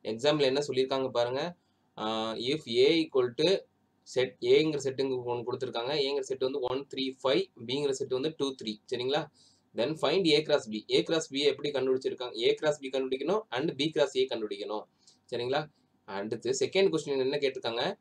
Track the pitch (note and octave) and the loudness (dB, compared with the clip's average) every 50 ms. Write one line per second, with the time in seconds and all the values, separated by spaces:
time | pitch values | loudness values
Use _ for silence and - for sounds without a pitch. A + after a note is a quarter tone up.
0 | _ G#2+ A2 A2+ B2 D3 D3+ D3+ C#3 B2+ C3 C#3+ C#3+ - B2+ B2+ C3 C3 C3+ C3+ | _ -6 -6 0 2 2 4 4 4 4 2 0 -2 0 0 0 0 2 0 -2
1 | C3 B2+ A2+ A#2+ A#2+ A#2+ B2+ C3+ D#3+ F3 F3 _ _ _ _ _ _ _ _ - | -2 0 0 0 0 0 0 -4 -4 -4 -8 _ _ _ _ _ _ _ _ -6
2 | G#2+ A2 A2 A2 A2 A2 A2+ A2 A#2 C3 - - - A#2+ A#2 A#2+ C3 D3 E3 E3 | -4 -4 -2 -2 -2 -4 -4 -4 -2 -2 -2 -4 -4 0 4 6 6 6 6 4
3 | D#3+ - - C3 B2 A#2+ A#2 - D#3 F3 G3 - - _ _ _ _ _ _ _ | 2 2 2 2 2 2 0 0 2 2 2 0 -2 _ _ _ _ _ _ _
4 | _ - - C3 B2 - - _ A#2+ A#2+ C3 D3 D#3 D#3 D3 - - C3+ B2+ C3 | _ -4 0 0 0 0 -4 _ 4 6 6 6 6 4 0 0 -2 -4 -2 -2
5 | C3+ C3+ C3 B2+ A#2+ A#2+ A#2+ A#2+ A2+ A#2+ B2+ B2 B2+ B2 A2 A#2 A#2 B2+ D3+ D#3 | -2 -2 -2 -2 -2 -4 -4 -4 -4 -6 -6 -4 -6 -6 -4 -4 -4 -2 0 0
6 | C3+ C3+ C#3 C#3+ C3 - C3+ B2+ C3 C3 C3+ C#3+ B2 B2 B2+ C3+ C#3 _ - C#3 | 0 0 -2 -2 -2 -4 -2 -2 -2 -2 -2 -2 -2 -2 -2 -4 -6 _ -6 -4
7 | C3+ C3 C3 _ - C3 C#3 F3 G3 _ _ - A#2 A#2 B2+ C#3+ D3 C#3 C3 - | -4 -4 -6 _ 0 2 2 2 0 _ _ -14 -8 -4 -4 -2 0 -2 -2 -2
8 | C3 A#2+ B2+ B2+ C3+ D#3 D#3 - C#3 C3+ C3 - A#2 A2 G#2+ - _ - B2+ A#2+ | -4 -2 -2 -2 -2 -4 -2 -2 -4 -4 -4 -6 -8 -8 -8 -10 _ -8 -6 -4
9 | B2 C3 C#3+ D#3 - D3+ _ _ _ _ _ _ _ _ _ G#2 A2+ D3 D#3+ D#3 | -2 -2 -2 -2 -2 -6 _ _ _ _ _ _ _ _ _ -2 -2 -2 0 -2
10 | - C3+ D#3+ F#3+ F#3+ D#3+ D3 D3+ D3+ D#3 D3 C3+ - G#2+ G#2+ G#2+ - - B2 D#3+ | 0 2 2 2 4 4 4 4 4 4 0 0 0 -4 -8 -8 -4 2 2 2
11 | E3 - E3 D#3+ - - C3+ C3+ D3 C#3 C3 C3 - D3 C3 C3 B2+ C3 C3 C3 | 2 2 0 -2 -2 -2 -4 2 2 2 2 2 -4 -4 -2 0 2 2 0 0
12 | C3 C3 B2+ - B2 B2 A#2 A2+ A#2 C3+ D3 - D#3 D#3 D3 C#3+ C3+ C3 C3 C3+ | 0 -4 -6 -4 -8 -10 -6 0 2 2 2 2 0 0 0 0 -6 -4 -2 -2
13 | C3+ C3 C3 C3+ C#3+ D3+ F#3+ G#3+ - _ A#2 B2 D3 E3+ C#3 C3 C#3+ D#3+ D#3 D#3 | -2 -2 -4 -2 0 0 0 -2 -2 _ -4 -4 -2 -4 -2 -2 -2 -2 2 2
14 | C#3+ C3 - C3 C3 C3 A#2+ A2+ A2 G#2 G2+ G2 G#2 G2+ G#2+ G#2+ - _ _ _ | 0 2 2 0 0 0 0 -4 -4 -6 -6 -8 -6 -6 -6 -8 -8 _ _ _
15 | _ - _ _ _ _ B2 A#2 A#2+ B2 C3+ D3+ D#3 D#3 _ _ _ _ _ _ | _ -20 _ _ _ _ -6 -4 -2 -2 -2 -2 -2 -4 _ _ _ _ _ _
16 | _ - G2 G2 G2+ A2 A2+ A2 - A2+ - - C3 - - F#3+ G3 F#3+ D#3+ D#3 | _ -10 -8 -8 -4 -6 -6 -4 -2 -2 0 0 -2 0 2 4 4 4 2 0
17 | D3+ D3+ C#3 C3+ B2+ C3 D3 D3 C#3+ C3+ C3 C3 - A#2 A2+ A#2+ C3+ F3+ G#3 _ | -2 -2 -2 0 0 0 0 0 0 0 -2 -2 -4 -4 -2 0 -2 -2 -4 _